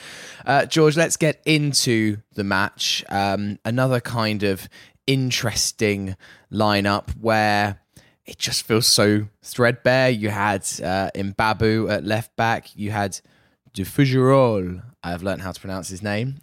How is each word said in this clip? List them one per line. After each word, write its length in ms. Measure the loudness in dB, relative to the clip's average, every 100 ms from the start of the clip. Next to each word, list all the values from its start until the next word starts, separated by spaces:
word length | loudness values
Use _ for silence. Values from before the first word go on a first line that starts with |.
| -14 -18 -18 -8 0
Uh, 200 | 2 2
George, 280 | 4 4 4
let's 220 | 0 2
get 240 | 0 0
into 760 | 2 2 2 0 2 2 2 0 -6 -6
the 80 |
match. 600 | 0 0 0 -2 -4 -4 -4
Um, 480 | -2 0 0 -4 -6 -4
another 340 | 0 0 0
kind 440 | -2 -2 -2 0
of 260 | -2 -2 -8 -20 -20 _ -2
interesting 1080 | 0 0 -2 -2 -2 -4 0 0 0 -4 -10 -16 -20 -8
lineup 640 | -2 2 2 2 0 -2 -4
where 600 | 0 2 2 2 0 -4 _ -20 _ _ -20
it 100 | -8
just 300 | -6 -4 0
feels 180 | 2 4
so 400 | 4 4 2 -2 _
threadbare. 680 | -10 0 0 2 2 4 2
You 180 | 2 -2
had, 320 | 0 0 0 -4 -6
uh, 260 | -2 -2 -2 -4
Mbabu 760 | -4 0 0 2 2 2 0
at 140 | -2 -2
left 300 | -4 -4 -2
back. 320 | -2 -2 -6 -10
You 160 | -6
had 280 | -4 -4 -6 _ _ _ _ _
Dufugerol. 1080 | -8 -4 0 2 4 4 6 4 2 -4 -8 -14 -14
I've 200 | -8 -6
learned 180 | -4 -6
how 100 | -8
to 60 | -12
pronounce 260 | -10 -10 -10
his 140 | -8
name, 400 | -6 -4 -4 -8